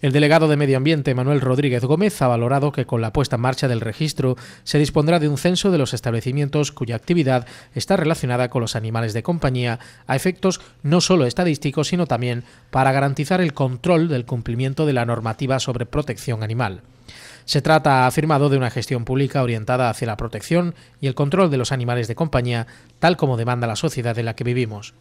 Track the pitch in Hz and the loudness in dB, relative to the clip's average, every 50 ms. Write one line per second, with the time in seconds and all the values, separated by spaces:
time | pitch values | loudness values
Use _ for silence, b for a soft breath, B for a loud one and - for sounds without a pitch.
0 | - 143 131 143 151 147 156 165 160 156 151 143 147 139 135 131 131 151 165 151 | 0 2 4 4 4 6 6 6 6 4 4 2 2 2 2 2 2 2 2 2
1 | 135 147 131 123 127 135 147 143 127 131 127 127 147 143 123 123 113 123 147 160 | 0 0 0 0 0 2 2 2 2 2 0 2 2 0 0 0 0 0 2 2
2 | 202 214 - - 143 127 120 113 117 120 135 139 135 147 139 - 127 - - 117 | 2 0 0 0 0 2 2 2 2 0 0 2 0 0 -2 -2 -4 -2 -2 -2
3 | 113 110 107 151 139 - - 117 117 127 131 - - 135 123 113 113 110 104 - | -2 -2 0 -2 0 0 0 0 0 0 0 0 0 0 0 -2 -4 -6 -6 -4
4 | 156 156 - - 135 127 127 B B B B B B - - 147 151 139 - 160 | -4 -4 -2 -2 0 -2 -2 B B B B B B -2 2 2 2 2 2 0
5 | 147 151 170 175 151 151 147 135 - 175 185 175 - 202 180 160 135 120 - 117 | 2 4 2 2 2 0 0 0 0 0 0 2 2 2 2 2 0 0 -2 -4
6 | - 123 113 117 - 135 127 143 147 139 143 151 147 143 - - 131 113 117 113 | -4 -2 -2 -2 -2 -2 -2 -2 -2 0 0 -2 -2 -2 -4 -8 -6 -6 -6 -8
7 | _ - 170 175 151 131 131 127 120 B B B B B B - 110 - 196 190 | _ 0 0 2 4 4 2 0 0 B B B B B B -8 -2 0 0 2
8 | 165 151 165 156 - 127 123 120 127 123 - 131 120 107 - 117 110 110 113 113 | 2 0 0 0 -2 -2 0 0 0 0 0 -2 -4 -2 -4 -4 -4 -2 -2 -2
9 | 117 113 104 117 110 - 175 165 - 139 127 127 123 123 113 113 B B B B | -2 -2 -2 -4 -2 -2 -2 0 0 -2 0 0 -2 -2 -4 -6 B B B B
10 | B - 131 135 - 185 175 - - 190 180 - B B B B - 143 160 180 | B -4 -4 0 0 -2 -2 0 0 0 0 0 B B B B -2 2 2 2
11 | 165 - 185 180 139 123 - - 180 175 151 131 - 151 131 - 147 - - 175 | 4 4 4 4 4 2 0 0 0 0 0 0 -2 -4 -2 -2 -2 0 0 -2
12 | 175 143 131 117 123 123 120 120 117 B B B B B - 131 131 135 131 139 | 0 0 0 -2 -2 -2 -4 -6 -8 B B B B B 0 2 2 4 4 2
13 | 139 143 139 - 147 - 185 185 185 165 147 - 143 131 127 120 - 170 180 160 | 0 0 0 -2 -2 0 0 2 2 0 0 0 -2 -2 -2 -4 0 2 2 4
14 | 160 170 151 123 120 117 131 120 113 - 117 117 131 135 135 - 160 151 135 127 | 2 2 0 -2 -4 -4 -6 -6 -4 -4 -4 -2 -2 -4 -2 0 0 0 2 0
15 | 117 117 117 113 110 113 110 - 147 127 131 131 - - 123 123 120 - - 147 | 0 0 -2 -2 -2 -4 -4 -4 -2 -2 -2 -2 -2 -4 -4 -6 -6 -4 -4 -4
16 | 147 143 117 - - - 120 110 110 110 113 117 123 104 95 87 - - B B | -4 -4 -6 -8 -4 -6 -4 -4 -4 -4 -2 -2 -2 -4 -4 -8 -16 -20 B B
17 | B B B B B B B B B - - 147 139 156 156 156 143 151 139 131 | B B B B B B B B B -2 -2 0 4 4 4 4 6 4 4 6
18 | 127 127 - - 147 156 156 139 143 147 135 135 127 120 - 131 113 - 135 123 | 4 4 2 2 0 2 2 4 4 4 2 2 0 0 -4 -4 -4 -4 -4 -4
19 | 117 - 127 135 139 131 - 143 131 120 117 110 107 107 127 127 127 120 107 - | -4 -2 0 0 0 0 0 -2 -2 0 -2 -4 -2 -2 0 0 2 0 0 -2
20 | - 117 107 104 120 113 - 107 - - 165 170 175 175 170 b b b b b | -4 -6 -4 -6 -8 -8 -8 -10 -6 0 0 0 0 0 -4 b b b b b
21 | - 135 131 - 147 143 139 185 196 170 143 131 120 - 139 127 120 120 120 123 | -4 -4 -2 0 -2 0 2 2 2 4 2 0 0 -2 -2 -4 -2 -2 -2 -2
22 | 117 101 120 - 165 156 - 131 120 123 120 117 113 B B B B B B _ | -2 -4 -2 -4 -4 0 0 0 0 0 -2 -4 -4 B B B B B B _
23 | - 165 180 - - 139 127 113 117 117 123 120 120 117 107 - - 160 - 143 | 2 2 2 2 0 0 0 0 0 -2 -2 0 -2 -2 -4 -2 -4 -4 -4 -2
24 | 117 120 113 107 117 113 110 - 127 120 123 127 127 113 107 104 104 - - _ | -4 -4 -2 -2 -4 -6 -4 -4 -4 -2 -2 -2 -2 -4 -6 -12 -14 -16 -20 _